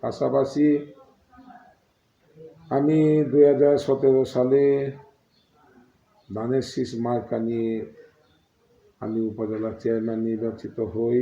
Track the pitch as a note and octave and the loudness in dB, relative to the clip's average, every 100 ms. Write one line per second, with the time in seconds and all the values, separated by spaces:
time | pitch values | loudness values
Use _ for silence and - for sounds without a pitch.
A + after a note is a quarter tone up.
0 | A#2 A2 C3+ C3+ C#3 D3 D3+ D3 - - | -8 -4 -2 0 -2 2 2 2 -2 -20
1 | - _ _ - - - - _ _ _ | -20 _ _ -20 -20 -20 -20 _ _ _
2 | _ _ _ D#3 D#3+ - - C#3 D3 D#3 | _ _ _ -20 -20 -20 -6 -2 2 4
3 | D#3 D3+ D3 C#3 C#3+ C3+ C#3+ C#3+ C#3 C3+ | 4 2 2 6 6 6 4 4 2 2
4 | C3+ C3 B2+ B2+ B2+ C#3 C#3 C#3 C#3 C#3 | 4 4 2 0 2 4 4 2 -2 -10
5 | - _ _ _ _ _ _ _ _ _ | -20 _ _ _ _ _ _ _ _ _
6 | _ _ _ G2+ A#2 C3 B2 - B2 A#2 | _ _ _ -8 -2 -2 -4 -6 -6 -4
7 | A#2 A#2+ - A#2 A2+ A#2 A2+ A2 - - | -4 -4 -4 -6 -4 -2 -2 -4 -8 -16
8 | - _ _ _ _ _ _ _ _ _ | -20 _ _ _ _ _ _ _ _ _
9 | A2 A2 A2+ A2 A2 A2 A2 A2 A#2 A2+ | -6 -4 -4 -4 -6 -4 -6 -6 -2 -2
10 | A2+ A2 A2+ A2 A2+ A2 - - A2 G#2+ | -2 -4 -4 -4 -6 -8 -12 -8 -6 -4
11 | A#2 B2 | 0 0